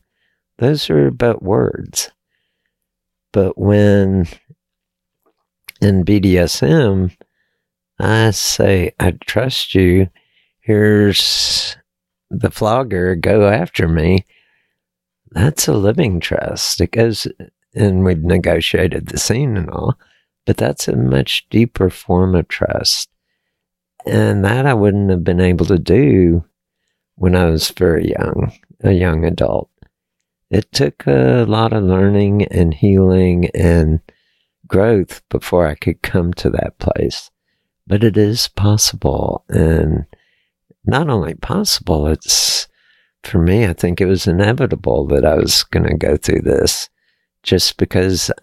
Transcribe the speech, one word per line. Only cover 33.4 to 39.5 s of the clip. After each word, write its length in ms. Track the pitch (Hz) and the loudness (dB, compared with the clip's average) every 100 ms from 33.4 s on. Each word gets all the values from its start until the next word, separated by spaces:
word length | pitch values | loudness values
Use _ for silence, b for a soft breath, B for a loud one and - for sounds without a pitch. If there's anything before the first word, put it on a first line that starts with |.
| 87 | 0
and 460 | - 87 85 78 78 - b b b b _ - | 0 2 4 2 0 -4 b b b b _ -4
growth 560 | 95 110 104 85 - - | 0 2 2 0 -8 -10
before 400 | - - 87 80 | -10 -2 0 0
I 80 | 82 | -2
could 260 | 92 82 | -6 -6
come 300 | - 92 87 | -4 -2 -2
to 160 | - - | -2 -4
that 280 | - - - | -2 -4 -6
place. 520 | - - - - - _ _ _ _ _ - | -4 -2 -4 -6 -16 _ _ _ _ _ -4
But 160 | 101 | 0
it 140 | 110 98 | 2 2
is 320 | 104 117 - | 0 0 -4
possible. 960 | - 101 107 - 101 67 69 - - | 0 2 2 0 -2 -4 -2 -4 -6
And 580 | - | -4